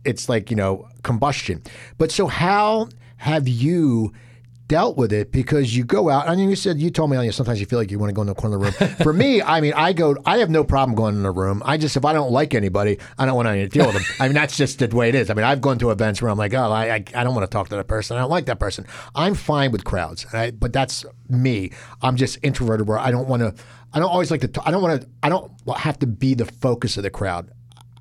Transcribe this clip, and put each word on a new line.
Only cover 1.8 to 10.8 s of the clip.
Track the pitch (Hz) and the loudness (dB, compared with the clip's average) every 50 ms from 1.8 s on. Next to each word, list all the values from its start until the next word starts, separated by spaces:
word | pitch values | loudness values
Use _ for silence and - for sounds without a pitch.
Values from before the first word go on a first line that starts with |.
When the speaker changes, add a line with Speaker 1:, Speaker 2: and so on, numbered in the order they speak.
| - - - - | -20 -20 -2 -2
Speaker 1:
But | 160 160 | -2 0
so | - - 196 160 | 2 0 0 0
how | - - 165 175 202 202 214 214 220 220 220 226 - - - - - - | 0 0 0 2 2 2 2 2 2 0 -2 -4 -8 -18 -20 -20 -20 -8
have | - 143 156 160 139 127 | -4 0 0 0 0 0
you | 123 113 127 151 175 175 160 143 120 113 110 101 - - - - - - - - - - - - | 0 0 2 2 2 4 2 4 2 2 0 -2 -4 -10 -20 -20 -20 -20 -20 -20 -20 -20 -4 0
dealt | 151 160 196 240 - - | 2 2 2 2 2 0
with | 123 107 104 | 0 2 2
it? | 104 104 - | 0 -2 0
Because | - 131 127 - 151 147 139 117 113 | -2 -2 0 2 2 2 2 2 0
you | 123 120 | -2 0
go | 117 190 208 208 160 | 2 2 2 2 4
out, | 139 135 147 160 | 2 2 2 2
and | 170 185 | 0 2
you | 196 196 196 | 2 2 0
said, | 190 - 196 175 147 | 0 0 -2 -2 0
you | 151 175 | -2 -2
told | 165 - 156 147 | 0 0 0 2
me, | 139 127 | 2 0
you | 123 | 0
know, | 113 | -2
sometimes | 98 - 127 113 120 104 | -2 -2 -2 -2 0 -2
you | 101 | -2
feel | - - 120 | -2 -2 -2
like | 113 95 | -2 -2
you | 101 104 | -2 -2
wanna | 104 104 101 | -2 -2 -2
go | 104 | -2
in | 104 101 | -2 -2
the | 98 | -4
corner | - - 110 104 | -4 -2 -2 -2
of | 98 101 101 95 - | 0 0 -2 0 0
the | 202 | -2
room. | - 202 | -2 0
Speaker 2:
<laughs> | - 170 | 0 2
Speaker 1:
For | 151 151 | 2 4
me, | 175 247 277 262 208 | 4 4 4 4 2
I | 175 147 156 165 | 2 2 2 2
mean, | 156 147 147 | 2 2 2
I | 147 156 175 185 | 2 2 2 2
go, | 165 170 151 143 139 - | 2 4 2 2 2 2
I | - 180 233 | 0 2 2
have | 233 170 | 2 4
no | 160 160 147 | 4 2 2
problem | - - 135 | 4 2 2